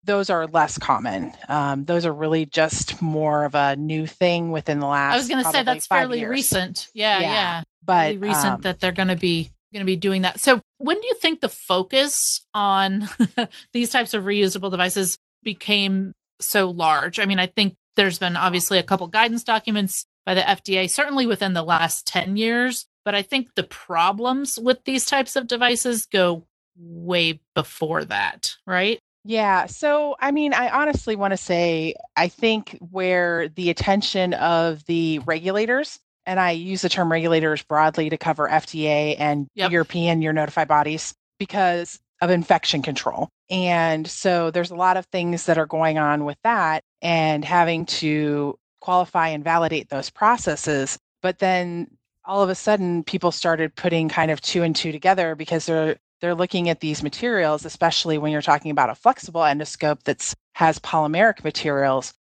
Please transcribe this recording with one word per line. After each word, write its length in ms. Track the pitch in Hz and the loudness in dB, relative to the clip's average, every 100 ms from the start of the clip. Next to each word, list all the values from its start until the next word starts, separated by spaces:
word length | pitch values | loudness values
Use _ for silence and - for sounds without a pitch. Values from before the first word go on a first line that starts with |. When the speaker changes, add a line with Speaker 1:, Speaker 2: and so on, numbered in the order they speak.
Speaker 1:
those 260 | - 202 196 | 0 0 2
are 160 | 175 160 | 0 2
less 320 | 165 151 - | 2 2 -2
common. 560 | - 123 120 95 82 - - | -2 0 0 -4 -6 -12 -4
Um, 380 | 147 143 139 143 | -2 0 -2 -2
those 200 | 175 165 | 0 0
are 80 | |
really 320 | 147 156 160 147 | -2 0 0 0
just 560 | 165 156 - - - | 0 0 0 -6 -4
more 440 | 160 151 156 151 147 | -2 0 2 2 0
of 100 | 143 | 2
a 200 | 143 139 | 2 0
new 300 | 151 156 156 | -4 -4 -6
thing 460 | - 180 170 165 | 0 0 2 -2
within 280 | 160 156 147 | -4 -2 -2
the 60 | 139 | 0
last 300 | 143 139 247 | 0 2 0
Speaker 2:
I 20 | |
was 100 | 247 | 0
gonna 160 | 269 | -2
say 60 | - | 0
Speaker 1:
probably 120 | 285 | 0
Speaker 2:
that's 240 | 247 247 - | 0 -4 0
Speaker 1:
five 120 | - | 0
Speaker 2:
fairly 180 | 254 240 | 0 -4
Speaker 1:
years. 100 | 220 | -4
Speaker 2:
recent. 580 | 262 - 190 185 180 - | -2 0 -2 -4 -8 -12
Yeah, 260 | 220 214 196 | -2 0 2
Speaker 1:
Yeah, 120 | 165 | 2
Speaker 2:
yeah. 300 | 214 185 170 160 _ | 0 -2 -4 -10 _
Speaker 1:
but, 220 | - 180 156 | 0 2 2
Speaker 2:
Really 120 | 190 | -2
recent 340 | 208 151 143 | 0 2 2
Speaker 1:
um, 80 | 123 | 0
Speaker 2:
that 180 | 190 180 | -4 -2
they're 120 | 185 | -4
gonna 240 | 175 185 175 | 0 -2 0
be, 340 | 180 165 160 _ _ | 0 0 -4 _ _
gonna 120 | 208 190 | -6 -2
be 100 | 185 | 0
doing 260 | 196 190 | 0 0
that. 180 | 180 - | 0 2
So 220 | - 247 _ _ | 4 4 _ _
when 240 | 285 392 | -2 -2
do 60 | 466 | -2
you 80 | 466 | -2
think 260 | 330 320 | 0 0
the 80 | 240 | -4
focus 960 | - - 185 185 262 285 - - - _ | -6 -2 -2 0 0 0 0 -2 -4 _
on 560 | 214 202 196 190 190 202 - 214 - | -2 2 2 0 -2 -6 -2 -2 0
<laughs> 340 | 226 - - | -6 -8 -8
these 160 | 240 233 | -4 0
types 240 | 254 233 | 0 -2
of 100 | 220 190 | -4 -2
reusable 440 | 202 190 180 196 | 2 0 0 -4
devices 480 | 180 185 196 185 - _ _ | 0 0 0 -2 -4 _ _
became 720 | 226 196 - 208 196 190 190 - _ _ | -12 -10 0 0 2 -2 -4 -10 _ _
so 300 | - 208 185 | -2 0 0
large? 500 | 175 165 147 156 196 | 0 2 2 0 -2
I 60 | 202 | 0
mean, 140 | 190 | 0
I 80 | 180 | 0
think 280 | - 196 - _ - | 0 0 -2 _ 2
there's 240 | 196 170 | 2 2
been 180 | 180 170 | -4 0
obviously 400 | 185 180 175 185 | 0 0 2 0
a 60 | |
couple 240 | 175 190 175 | 2 -2 0
guidance 360 | 214 233 226 | 2 2 0
documents 600 | - 220 226 214 190 - - _ - | -2 -2 0 -2 -2 -4 -10 _ -2
by 80 | 185 | 0
the 120 | - | 2
F 160 | 190 | -2
D 140 | - 190 | 0 0
A, 100 | 180 | 0
certainly 380 | - 294 269 240 | -2 0 0 0
within 280 | 196 196 | 0 0
the 100 | 175 | -2
last 420 | 160 170 165 - - | 0 0 0 -2 -4
ten 320 | 185 175 202 | -4 -2 -2
years. 480 | 226 240 254 240 - _ | 0 0 -2 -4 -12 _
But 120 | 208 202 | -4 -2
I 60 | |
think 320 | 196 269 240 - | -2 -4 -4 -6
the 80 | |
problems 960 | - - - 170 175 202 240 262 277 - | -8 -12 -4 0 2 2 0 0 -2 -2
with 240 | 233 247 - | 0 0 0
these 200 | 262 - | -2 2
types 300 | 277 262 277 | 0 0 -4
of 120 | 240 | -4
devices 580 | 240 247 240 247 226 - | 0 2 2 0 -2 0
go 400 | 196 180 170 _ _ _ 175 | 2 2 0 _ _ _ _
way 640 | 170 170 170 180 165 156 _ - | -18 -12 -2 0 0 -2 _ -4
before 500 | 151 - 156 160 156 | -4 -6 -2 -2 -2
that, 500 | 101 98 - - - - | -2 -2 -4 -8 -10 -4
right? 340 | 185 202 226 _ _ 208 | -2 0 -2 _ _ -4
Speaker 1:
Yeah. 400 | 220 208 190 - | 0 2 2 0
So, 500 | - 302 294 294 - | -2 0 0 0 -2
I 120 | 277 | 0
mean, 220 | 294 294 | 0 2
I 160 | 277 247 | 0 2
honestly 460 | 269 302 285 - 208 | 0 0 -2 -4 -2
wanna 220 | 196 190 | -2 -2
say, 580 | - 170 175 165 160 - - - | 0 0 2 0 -2 -6 -6 -2
I 120 | 170 | -2
think 500 | - 226 220 208 - 175 | 0 0 0 -4 -16 -12
where 580 | 185 185 180 175 170 160 | -4 0 2 2 0 -4
the 200 | 156 175 | -2 -2
attention 640 | 165 - 196 - 190 180 - | 0 2 2 2 0 0 0
of 500 | 165 170 165 151 151 | 2 2 2 -2 -2
the 340 | 170 165 156 | 0 0 -2
regulators, 800 | 131 160 175 202 226 254 302 - _ _ - | -2 -2 0 0 2 0 -2 -10 _ _ -4
and 140 | 185 | 0
I 120 | 180 | 2
use 300 | 165 180 185 | 0 -4 -2
the 60 | 185 | -2
term 220 | 196 170 | 0 2
regulators 520 | 165 165 165 156 151 | 2 2 2 2 -2
broadly 460 | - 151 156 156 156 | 0 2 2 2 -2
to 80 | 160 | -2
cover 300 | 165 151 147 | -2 -2 0
F 200 | 156 - | 0 -2
D 200 | 160 151 | -4 0
A 280 | 151 151 143 | 2 0 0
and 320 | 147 147 139 - | 0 -2 -4 -4
Speaker 2:
Yep. 160 | 185 | 0
Speaker 1:
European, 500 | 170 156 175 170 165 | 0 0 0 2 2
your 120 | 156 | 2
notified 340 | 156 151 - 151 | 0 0 -2 2
bodies, 460 | 151 151 156 - - _ _ | 2 2 -4 -10 -16 _ _
because 600 | 196 202 185 175 175 - _ _ | -6 0 0 0 -6 -14 _ _
of 80 | 180 | 2
infection 520 | 175 170 165 - 143 | 2 4 2 4 -2
control. 480 | 135 139 - - - _ _ | -2 -4 -4 -4 -8 _ _
And 580 | 185 180 170 165 160 156 | -2 2 2 2 0 -4
so 440 | - 190 175 165 | -2 0 2 0
there's 200 | 170 175 | -2 -4
a 40 | 175 | 0
lot 220 | 185 185 | 2 2
of 80 | 180 | -2
things 380 | 185 175 170 - | -4 -2 -2 2
that 120 | 160 | 2
are 80 | 156 | 2
going 320 | 160 160 156 | 0 0 2
on 280 | 147 151 147 | 2 0 -2
with 120 | 143 | -2
that 400 | 226 226 165 156 _ _ | 0 2 0 -2 _ _
and 420 | 170 165 156 151 | 0 2 2 0
having 420 | 151 180 170 165 170 | 2 2 4 0 -4
to 680 | - 156 151 151 147 143 - _ _ | -4 0 0 0 0 -2 -6 _ _
qualify 480 | - 180 175 175 165 | 0 2 2 0 0
and 140 | 156 | -2
validate 460 | 156 170 160 160 - | 0 2 2 -2 -4
those 200 | 139 - | -8 -8
processes. 880 | - 214 240 - 151 - 143 135 - _ _ | 2 2 4 0 -2 -2 -2 -2 -6 _ _
But 180 | 180 180 | -4 0
then 480 | 185 185 175 170 - _ _ _ - | 0 2 -2 -6 -8 _ _ _ -4
all 160 | 196 | 0
of 60 | 190 | 0
a 60 | 185 | 0
sudden, 480 | - 208 180 175 | 0 2 2 0
people 280 | 156 185 175 | -2 -2 -2
started 440 | - 175 165 156 - | 0 -2 0 -2 -2
putting 320 | 185 165 160 | -2 0 0
kind 220 | 165 160 | 0 0
of 80 | 151 | 0
two 220 | - 180 | -2 0
and 120 | 170 156 | 0 0
two 160 | 165 | -4
together 440 | 151 185 190 165 156 | 0 2 4 0 -2
because 300 | 160 165 160 | -2 -2 0
they're, 320 | 160 156 - _ _ | 0 0 -2 _ _
they're 140 | 175 170 | -4 0
looking 340 | 180 185 170 | 0 0 0
at 120 | 160 | 0
these 200 | 156 143 | -2 -4
materials, 600 | 147 - 240 214 160 151 160 | -6 -4 -2 2 2 0 -4
especially 520 | - 165 - 165 156 | 0 0 2 0 0
when 140 | 151 | 0
you're 80 | 151 | -2
talking 300 | 143 151 151 | 2 0 2
about 180 | 147 127 | 0 0
a 60 | 110 | 4
flexible 460 | 240 254 - 165 | 2 2 -6 0
endoscope 600 | 156 143 151 - 151 147 | 2 2 -4 -2 -2 -2
that's, 320 | - 135 - - _ - | -4 -4 -6 -10 _ 2
has 220 | 160 156 | 2 2
polymeric 640 | - 165 151 165 226 - 156 | -2 0 2 4 2 2 -6
materials. 680 | - 156 139 139 131 - _ | -4 -2 2 2 0 -2 _